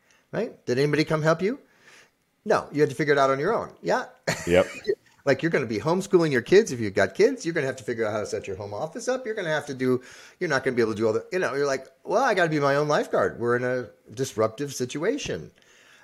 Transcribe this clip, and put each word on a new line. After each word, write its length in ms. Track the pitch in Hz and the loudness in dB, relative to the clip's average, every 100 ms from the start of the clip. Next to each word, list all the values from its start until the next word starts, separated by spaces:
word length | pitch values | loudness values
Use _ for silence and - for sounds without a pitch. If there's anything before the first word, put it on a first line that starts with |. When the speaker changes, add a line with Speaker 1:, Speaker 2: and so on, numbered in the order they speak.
| _ _ _ | _ _ _
Speaker 1:
right? 320 | 160 240 - - | -8 -8 -8 -4
Did 140 | 123 | 0
anybody 260 | 147 147 151 | 2 0 0
come 160 | 156 | 0
help 200 | 156 165 | 0 0
you? 180 | 190 269 - _ _ - - _ _ _ | 0 -4 -10 _ _ -20 -20 _ _ _
No, 240 | - 214 - | -2 0 0
you 80 | 143 | 0
had 80 | 147 | 0
to 60 | 131 | 2
figure 180 | 147 | 2
it 60 | 143 | 4
out 100 | 135 | 4
on 100 | 135 | 2
your 140 | 160 | 0
own. 200 | 220 87 - | -2 -4 -8
Yeah. 240 | - 233 - - - | -2 -2 -4 -10 -6
<laughs> 200 | - - | -6 2
Speaker 2:
Yep. 200 | 87 - - - - _ _ - | 4 4 0 -4 -6 _ _ 0
Speaker 1:
Like, 160 | 135 | 0
you're 80 | 165 | 2
gonna 160 | 175 120 | 0 -2
be 140 | 107 | -2
homeschooling 520 | 151 180 185 185 160 | 0 0 4 4 4
your 120 | 127 | 2
kids. 280 | 117 185 226 | 4 6 6
If 80 | 127 | 0
you've 140 | 107 | -2
got 220 | 98 196 - | 2 2 4
kids, 320 | 220 269 160 | 2 2 -4
you're 60 | 170 | -4
gonna 100 | 135 | -4
have 120 | 123 | -4
to 60 | |
figure 220 | - 113 110 | -6 -2 -2
out 60 | |
how 60 | 107 | -2
to 80 | 101 | -4
set 180 | 104 - | -6 -8
your 100 | 95 | -10
home 200 | 101 104 | -10 -8
office 320 | 156 247 233 | -10 -8 -6
up. 180 | 254 254 | -4 -4
You're 80 | |
gonna 160 | 220 175 | -6 -4
have 160 | 156 143 | -4 -4
to 80 | |
do, 300 | 131 127 123 - - - - | -4 0 0 -2 -20 -20 -8
you're 120 | 180 | -2
not 120 | 135 | 0
gonna 120 | 135 120 | 0 2
be 80 | |
able 100 | 113 | 2
to 40 | 104 | 2
do 100 | 110 | 0
all 60 | |
the, 120 | 110 - | 0 -2
you 80 | 180 | -2
know, 160 | 147 135 | -2 0
you're 100 | 143 | -2
like, 220 | 135 - _ | -2 -6 _
"Well, 180 | - 202 | -2 0
I 140 | 262 190 | 2 2
gotta 160 | 175 | 2
be 80 | 156 | 2
my 160 | 143 139 | 2 2
own 120 | 151 | 2
lifeguard." 520 | 156 269 214 98 64 | 0 0 0 0 0
We're 160 | 120 120 | 0 0
in 80 | |
a 260 | 123 127 120 - - | 0 -4 -6 -14 -14
disruptive 640 | 110 131 - 110 - 143 131 | -6 -4 0 0 0 -8 -6
situation. 760 | 123 151 175 285 - 98 67 _ _ _ _ - | -6 -4 -2 -2 -4 -8 -10 _ _ _ _ -20